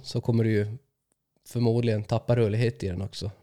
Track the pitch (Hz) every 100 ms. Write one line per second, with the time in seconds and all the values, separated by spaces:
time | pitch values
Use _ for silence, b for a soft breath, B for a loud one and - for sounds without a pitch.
0 | - 120 - 113 113 107 104 117 _ _
1 | _ _ _ _ - 120 117 117 117 107
2 | - 113 - 120 107 110 120 - 95 90
3 | 101 - 104 -